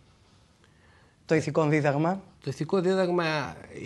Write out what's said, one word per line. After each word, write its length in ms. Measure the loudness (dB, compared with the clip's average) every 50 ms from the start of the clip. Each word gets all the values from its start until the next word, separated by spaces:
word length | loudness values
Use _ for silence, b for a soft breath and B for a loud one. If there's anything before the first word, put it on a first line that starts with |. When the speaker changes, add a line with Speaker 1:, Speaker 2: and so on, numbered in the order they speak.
| b b b b b b b b b b b b b b b b b b b b b b b b b
Speaker 1:
το 80 | 0 2
ηθικό 320 | 2 2 2 0 2 2 4
δίδαγμα; 520 | 4 2 2 2 2 2 2 0 -2 -4 -8 -16 -18 -12 -10
Speaker 2:
Το 60 | -8
ηθικό 300 | -6 -6 -4 -2 0 0
δίδαγμα 440 | 2 2 2 2 2 0 0 0 0 0 0 -2 -4 -6 -8 -12 -16 -16 -14 -10 -8